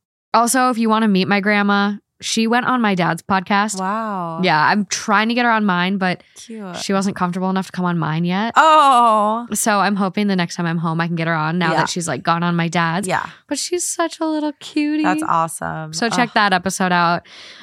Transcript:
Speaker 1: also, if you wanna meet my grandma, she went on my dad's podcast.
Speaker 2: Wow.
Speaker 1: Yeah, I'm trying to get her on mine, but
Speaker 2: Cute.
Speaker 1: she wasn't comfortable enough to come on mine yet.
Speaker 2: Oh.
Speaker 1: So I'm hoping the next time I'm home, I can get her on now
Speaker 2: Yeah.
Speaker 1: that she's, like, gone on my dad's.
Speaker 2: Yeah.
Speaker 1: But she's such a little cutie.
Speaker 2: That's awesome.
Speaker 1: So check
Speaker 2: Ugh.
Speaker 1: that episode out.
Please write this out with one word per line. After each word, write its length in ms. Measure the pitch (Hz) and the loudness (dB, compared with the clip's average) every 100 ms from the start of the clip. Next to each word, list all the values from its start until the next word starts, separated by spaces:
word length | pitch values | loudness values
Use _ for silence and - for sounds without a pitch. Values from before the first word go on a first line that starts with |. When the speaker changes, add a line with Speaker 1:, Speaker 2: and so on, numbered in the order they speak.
| _ _ _ | _ _ _
Speaker 1:
also, 360 | 214 233 262 254 | 2 2 2 2
if 60 | 226 | 2
you 100 | 226 | 2
wanna 180 | 220 220 | 2 4
meet 180 | 190 185 | 2 2
my 140 | 202 | 0
grandma, 520 | 202 208 202 202 202 202 _ _ | 2 2 2 2 0 -4 _ _
she 260 | - - 226 | -6 -2 0
went 180 | 240 240 | 0 0
on 160 | 254 | 0
my 140 | 220 185 | 0 2
dad's 260 | 165 165 | 0 -2
podcast. 580 | - 190 180 202 214 196 | -2 -2 0 0 0 -2
Speaker 2:
Wow. 600 | 185 214 220 196 170 165 | -4 -4 -6 -6 -6 -2
Speaker 1:
Yeah, 180 | 180 156 139 | 2 4 4
I'm 180 | 196 196 | 2 0
trying 400 | - - 202 220 | -4 0 2 2
to 60 | 240 | 2
get 100 | 240 | 2
her 60 | |
on 120 | 220 208 | 2 2
mine, 320 | 175 180 196 | 0 0 0
but 240 | 185 170 _ - | -2 -4 _ -20
Speaker 2:
Cute. 380 | - 226 196 175 | -18 -14 -12 -8
Speaker 1:
she 140 | - | -2
wasn't 220 | 196 196 170 | 0 0 -2
comfortable 320 | 180 180 185 | -4 -2 -2
enough 160 | 190 190 | -2 -4
to 40 | |
come 140 | - 180 | -4 -2
on 140 | 170 | -2
mine 240 | 156 156 175 | -2 -2 -2
yet. 280 | 185 226 - | -2 0 4
Speaker 2:
Oh. 880 | 320 311 277 247 233 214 208 220 240 | 6 6 6 6 4 4 2 -2 -4
Speaker 1:
So 260 | 214 233 208 | -4 0 2
I'm 160 | 185 202 | 2 0
hoping 300 | 196 175 202 | 0 0 0
the 80 | 190 | 0
next 200 | 170 - | -2 -4
time 100 | 175 | -4
I'm 120 | 165 | -2
home, 200 | 165 160 | -2 -2
I 60 | 170 | -2
can 80 | 170 | -2
get 100 | 165 | -2
her 80 | 165 | -2
on 240 | 156 175 | 0 0
now 120 | 170 | 0
Speaker 2:
Yeah. 40 | 160 | 0
Speaker 1:
that 100 | - | -2
she's, 180 | - 165 | -4 -6
like, 160 | 156 | -4
gone 180 | 170 170 | 0 0
on 140 | 175 170 | 2 0
my 120 | 165 | 0
dad's. 400 | 170 165 165 185 | 0 0 0 0
Speaker 2:
Yeah. 220 | 156 - - - | -2 -4 -10 -8
Speaker 1:
But 120 | 285 | -8
she's 280 | - 349 - | -4 -4 -4
such 320 | - 330 - | -4 -4 -4
a 60 | 320 | -4
little 280 | 311 302 | -2 -4
cutie. 500 | 285 - - 294 302 | -6 -8 -4 -2 0
Speaker 2:
That's 200 | 302 311 | 0 0
awesome. 680 | - 170 165 - 165 160 156 | 0 0 -2 -4 -8 -8 -8
Speaker 1:
So 160 | 160 233 | -4 -2
check 200 | 180 233 | 0 0
Speaker 2:
Ugh. 40 | 233 | 2
Speaker 1:
that 180 | 208 | 2
episode 380 | 185 190 - 185 | 2 0 -2 0
out. 360 | 180 170 170 - - - - | 2 2 0 -4 -20 -20 -18